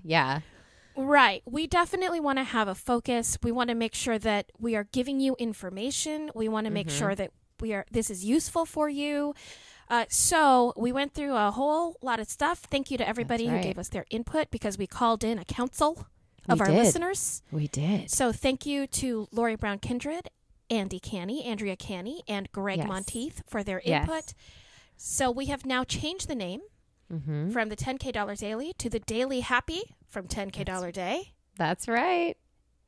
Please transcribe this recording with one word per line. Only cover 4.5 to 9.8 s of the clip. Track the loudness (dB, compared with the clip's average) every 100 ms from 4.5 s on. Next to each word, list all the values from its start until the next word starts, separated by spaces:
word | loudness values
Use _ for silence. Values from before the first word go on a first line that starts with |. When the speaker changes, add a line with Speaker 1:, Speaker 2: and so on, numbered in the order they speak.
| -6
Speaker 2:
we | -2 -2
are | 0
giving | -2 0 2
you | 2 0
information. | -2 -4 -8 -4 -4 -2 -2 -4 -6
We | -4 -2
wanna | 0 0
make | -2 -2
Speaker 1:
Mm-hmm. | 0
Speaker 2:
sure | 0 0
that | -4 _ _ -8
we | -4
are, | -4 -2
this | -2 -2
is | -4
useful | 2 2 2 -2 -2
for | 0 0
you. | 0 -2 0 -2 -6 -14 -20 -20 -16